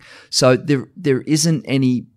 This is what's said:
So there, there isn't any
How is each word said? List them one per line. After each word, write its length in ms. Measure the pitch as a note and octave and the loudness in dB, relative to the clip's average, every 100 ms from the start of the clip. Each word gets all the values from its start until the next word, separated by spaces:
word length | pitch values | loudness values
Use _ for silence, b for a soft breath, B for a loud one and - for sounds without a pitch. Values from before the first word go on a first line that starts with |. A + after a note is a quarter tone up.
| B B B | B B B
So 260 | - C3 B2+ | 0 2 2
there, 320 | - C#3 - - | 0 -2 -4 -6
there 260 | F3 C3 | -2 -2
isn't 440 | - D3+ E3 D#3+ - | 0 0 0 -2 -2
any 380 | C3+ C3 B2 - | -2 0 -2 -6